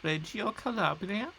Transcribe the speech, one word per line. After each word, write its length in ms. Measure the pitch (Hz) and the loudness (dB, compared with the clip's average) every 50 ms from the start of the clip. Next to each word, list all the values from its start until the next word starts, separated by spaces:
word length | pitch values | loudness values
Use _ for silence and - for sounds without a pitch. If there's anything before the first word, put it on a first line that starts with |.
| - | 2
Reggio 480 | 156 156 156 156 - - 214 208 214 220 | 2 0 0 -2 -4 -4 0 0 0 -2
Calabria? 760 | - - 262 240 220 185 151 147 151 - 185 202 208 240 320 349 | 0 -2 -2 0 4 2 2 2 0 -2 -2 -2 -2 -2 -4 -6